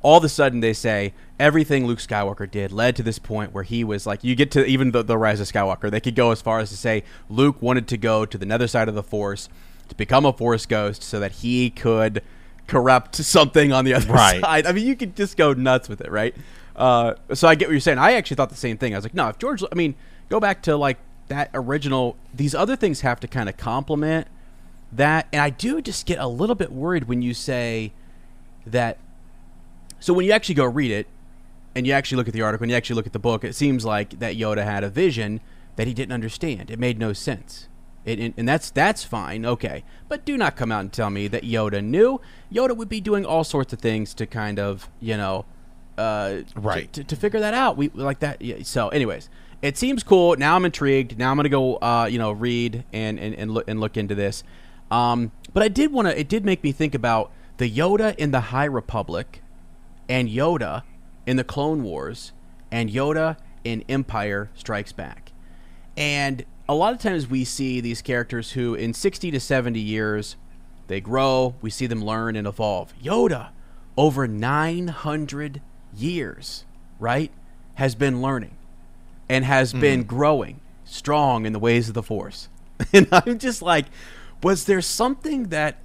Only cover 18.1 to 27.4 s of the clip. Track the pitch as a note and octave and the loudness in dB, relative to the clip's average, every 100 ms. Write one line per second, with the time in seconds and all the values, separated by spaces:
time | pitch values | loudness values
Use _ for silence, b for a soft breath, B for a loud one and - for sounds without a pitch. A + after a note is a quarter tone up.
18.1 | A#3+ - C#3 C3 - B2 A2 B2+ G2 G#2+ | 6 0 -2 -2 -2 -6 -2 -2 -2 -4
19.1 | F3 A#2+ - B3 A#3+ G3 F3 D#3+ B2+ b | -2 -2 -2 -4 -4 -4 -2 -2 -4 b
20.1 | b - G#3 G#3 F#3 - D3 C#3+ B2+ - | b -4 0 0 0 0 2 0 -2 -10
21.1 | - - C#3 - C3+ B2 D3 C#3+ C3 A#2+ | -20 -10 -6 -4 -4 -4 -2 0 0 -2
22.1 | - - B2+ C#3+ C#3+ G3+ C4 G3+ C#3+ C3+ | -4 -16 -4 -2 0 0 2 0 0 -2
23.1 | A#2+ - C3 G#2 - - B2 C3+ D3 D3+ | -2 -4 -4 -4 -6 -4 -4 -2 -2 0
24.1 | D#3+ - b b b b b - A#2 C#3+ | 0 -4 b b b b b -12 0 2
25.1 | D#3+ - D3 D3 - A3+ D#4 C4 F3+ - | 2 0 0 0 0 -2 -2 -4 -6 -4
26.1 | E3+ C3 A#2+ G#3 G#3+ F#3 B2+ D#3+ F3 A#2+ | -2 -2 -2 0 0 -2 -4 -2 0 0
27.1 | B2 A#2+ A#2+ | -2 -2 -4